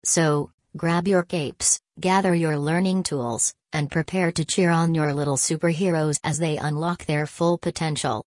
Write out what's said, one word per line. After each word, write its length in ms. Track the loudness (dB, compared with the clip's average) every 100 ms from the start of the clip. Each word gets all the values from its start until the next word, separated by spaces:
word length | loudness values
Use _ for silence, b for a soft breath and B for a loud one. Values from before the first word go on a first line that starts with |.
So, 480 | -2 0 2 2 -2 _ _ -6
grab 320 | 0 0 2
your 160 | 2
capes, 560 | 2 -4 -4 -4 -2 -2 _ -6
gather 360 | 2 2 4 2
your 220 | 2 0
learning 460 | 0 0 2 0
tools, 500 | 0 -4 -4 -2 -4 -6 _
and 160 | -4 -2
prepare 440 | -2 -2 0 0
to 100 | 0
cheer 260 | -2 2 4
on 240 | 4 2
your 200 | 2 2
little 240 | 0 0 0
superheroes 840 | 0 0 0 0 0 2 0 0 -2
as 140 | -2
they 180 | -2 -2
unlock 480 | -2 -2 -4 -4 -2
their 200 | -2 -2
full 320 | 0 0 2
potential. 680 | -2 -2 -4 -2 -2 -4 -6